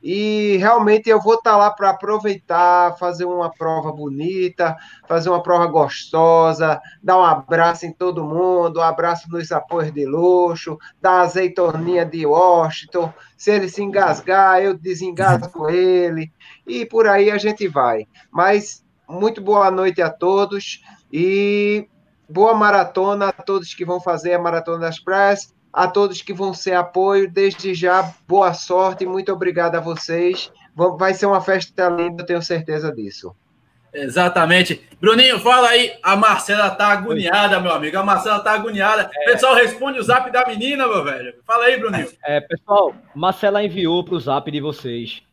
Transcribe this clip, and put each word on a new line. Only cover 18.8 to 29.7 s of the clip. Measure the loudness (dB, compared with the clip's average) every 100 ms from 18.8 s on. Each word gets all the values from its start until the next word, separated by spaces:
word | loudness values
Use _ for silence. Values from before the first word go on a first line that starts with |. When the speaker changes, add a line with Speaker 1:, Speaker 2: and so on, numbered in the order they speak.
| _ _ _
Speaker 1:
muito | -4 -4 -4
boa | 0 2 4
noite | 2 -2 0
a | -4
todos | -2 0 0 0 -4 -10 -16 _ -20 _
e | -2 0 0 0 0 -2 -4 -6 _ _ _ _
boa | 2 2
maratona | 4 4 4 2 0 -2 0 -2
a |
todos | -4 -4 -6 -6
que | -12
vão | -6 -6
fazer | -4 -4 -2
a | -2
Maratona | 0 -4 -4 -6
das | -6 -8
Praias, | -4 2 2 2 -4 _ _
a | -2 0
todos | 2 0 -2
que | -12
vão | -8 -8
ser | -6 -2
apoio, | -2 -2 0 2 2 0
desde | 0 -2 -2 -8
já, | -2 0 2 0 -8 _
boa | 2 2
sorte | 0 -2 0 0 -2
e | -6
muito | -6 -4
obrigado | -4 -4 -2 -2